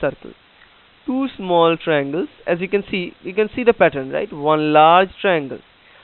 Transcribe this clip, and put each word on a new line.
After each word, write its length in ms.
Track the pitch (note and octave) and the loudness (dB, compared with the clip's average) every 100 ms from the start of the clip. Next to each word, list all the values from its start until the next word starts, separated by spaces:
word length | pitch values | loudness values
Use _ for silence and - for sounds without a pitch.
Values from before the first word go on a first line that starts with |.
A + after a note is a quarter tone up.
circle, 320 | D3+ - - - _ _ _ _ _ _ - | -6 -6 -16 -20 _ _ _ _ _ _ -8
two 200 | B3+ C4+ - | -6 -6 -8
small 400 | F#3+ E3+ E3 E3 | 0 2 2 0
triangles. 460 | - D3 C#3 D#3 D4+ _ - | 0 -2 -2 -6 -8 _ -6
As 140 | E3+ | -4
you 80 | F#3 | -2
can 140 | G3+ F#3+ | -4 -4
see, 220 | G3 F3 - | -6 -8 -12
you 120 | - | -8
can 140 | F#3 G#3+ - | -4 -4 0
see 80 | |
the 80 | A#3 | 0
pattern, 380 | A3+ F3 C#3+ C3 | 2 0 0 -6
right? 220 | D3 G#3 | -8 -8
One 400 | D#3 D3 D#3 D3+ | -4 0 0 2
large 360 | D3+ D#3 F3 F#3+ - | 4 6 6 2 -2
triangle. 380 | G3+ E3+ C#3 A#2+ - _ _ _ | -2 -2 -4 -12 -16 _ _ _